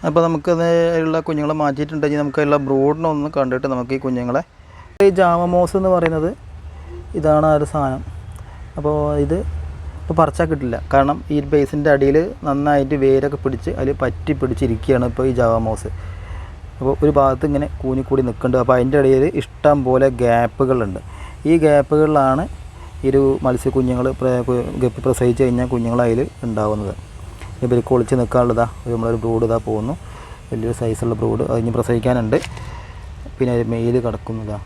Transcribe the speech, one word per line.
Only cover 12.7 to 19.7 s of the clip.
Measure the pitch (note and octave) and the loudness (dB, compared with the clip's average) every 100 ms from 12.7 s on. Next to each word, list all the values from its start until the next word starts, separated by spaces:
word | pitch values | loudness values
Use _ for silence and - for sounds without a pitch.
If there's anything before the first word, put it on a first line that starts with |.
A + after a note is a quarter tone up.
| C#3+ C3+ D3 C3+ | 2 2 2 4
വേരൊക്കെ | C3+ C#3 C#3 | 4 2 -2
പിടിച്ച് | C3+ B2 - C3 | -4 -4 -6 -4
അതിൽ | C3+ C#3 | -2 -2
പറ്റി | B2+ - - C#3 | -4 -4 -4 -2
പിടിച്ചിരിക്കുകയാണ് | C3 C3 C3+ A2+ - B2+ B2 | -2 0 -2 -2 2 2 2
ഇപ്പോൾ | A2+ C3 | 0 0
ഈ | B2 | 2
ജാവ | A#2 A2+ A2+ | 2 2 0
മോസ്. | A2 - - - - - - - - - - | -4 -6 -10 -12 -14 -12 -12 -12 -16 -18 -4
അപ്പോൾ | C3 C#3 | -2 2
ഒരു | D3+ D3 | 2 4
ഭാഗത്ത് | C3+ C3 D3+ | 2 2 0
ഇങ്ങനെ | C#3+ D3 - | -2 -4 -6
കൂനിക്കൂടി | C3 C3 B2+ C3+ B2+ | -4 -4 0 0 0
നിൽക്കുന്നുണ്ട്. | A2 - B2+ | -2 0 2
അപ്പോൾ | B2 B2+ | 4 4
അതിൻ്റെ | B2 C#3+ | 4 4
ഇടയിൽ | C3+ C3+ D3 E3 | 4 4 4 0
ഇഷ്ടം | - - D3 | -6 0 2